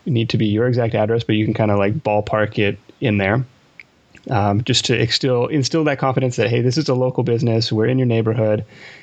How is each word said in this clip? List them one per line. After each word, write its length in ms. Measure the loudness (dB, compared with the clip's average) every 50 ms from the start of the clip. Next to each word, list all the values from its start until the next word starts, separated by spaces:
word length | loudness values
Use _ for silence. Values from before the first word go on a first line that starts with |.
| -6
need 220 | -2 -2 -2 0 0
to 80 | 0 0
be 100 | 0 0
your 200 | 0 0 0 0
exact 260 | 0 0 0 0 0
address, 300 | 0 0 0 0 -2 0
but 120 | 0 0
you 100 | 0 0
can 80 | 0 0
kinda, 240 | 0 2 2 2 2
like, 160 | 2 0 0 -2 -2
ballpark 560 | 0 0 0 0 0 0 0 0 0 0 0
it 180 | 0 0 -2 -4 _ -20 -10 -4
in 180 | -2 0 0 2
there, 280 | 2 2 0 0 -2 -4 -10 _ _ _ _ -20 -20 _ _ _ _ _ -20 -16 -8 -4
um, 320 | -2 0 2 2 2 0 0
just 180 | 0 0 0 0
to 140 | 0 0 0
instill, 480 | 0 0 0 -2 0 0 0 0 0 0
instill 380 | 0 -2 -2 0 0 0 0
that 140 | 0 0 0
confidence 360 | 0 0 0 0 0 -2 0
that, 140 | 0 0 0
hey, 120 | 2 0
this 160 | 0 0 0 0
is 120 | 0 0
a 40 | 0
local 300 | 0 0 -2 0 -2 -2
business, 480 | 0 0 0 0 0 0 0 0 0
we're 160 | 0 0 0 2
in 100 | 2 2
your 80 | 2
neighborhood, 580 | 2 2 0 0 0 0 0 0 0 0 -2 -4 -8 -14 -20 -20 -20 -20 -20